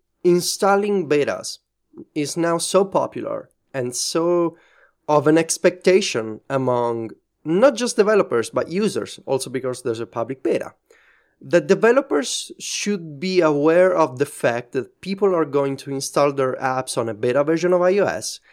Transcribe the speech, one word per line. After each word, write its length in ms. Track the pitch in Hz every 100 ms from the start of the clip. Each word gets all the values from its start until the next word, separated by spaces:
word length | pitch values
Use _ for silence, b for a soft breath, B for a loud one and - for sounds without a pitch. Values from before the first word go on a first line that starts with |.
| _ _
installing 840 | 180 175 - - 196 196 208 196 143
betas 500 | 147 117 92 - - _ _ _ - -
is 220 | 151 143 170
now 220 | 170 170
so 260 | - 190
popular 640 | 196 156 120 123 107 110 - _ _
and 200 | 135 123
so 600 | 123 - 170 170 175 165 165 b b b b -
of 180 | 147 135
an 120 | 160
expectation 1000 | 165 - 185 185 190 190 196 123 110 107 -
among 640 | 139 127 120 120 117 113 - _ _
not 300 | 151 180 269 220
just 200 | 247 -
developers, 540 | 202 208 - 120 110
but 180 | 123 123
users, 520 | 180 214 107 98 -
also 240 | - 131 131
because 340 | 127 127 123
there's 180 | 123 113
a 60 | 113
public 360 | 120 113 131
beta, 320 | 330 - - - _ b b b b b
that 260 | 135 170 151
developers 840 | 190 220 254 277 294 247 - - -
should 600 | - - 202 202 160 143
be 220 | 185 185
aware 540 | 160 143 151 170 185
of 240 | 170 151 127
the 80 | 139
fact 460 | - 135 120 120
that 280 | 135 117 _
people 340 | 185 196 202
are 100 | 175 147
going 300 | 143 139 135
to 140 | 143
install 420 | 139 - 156 143
their 240 | 139 127 -
apps 420 | 131 131 127 135
on 100 | 117
a 60 |
beta 280 | 107 123 135
version 280 | 147 165 175
of 80 | 180
I 160 | 180 202
O 60 | 139
S, 340 | 80 - - b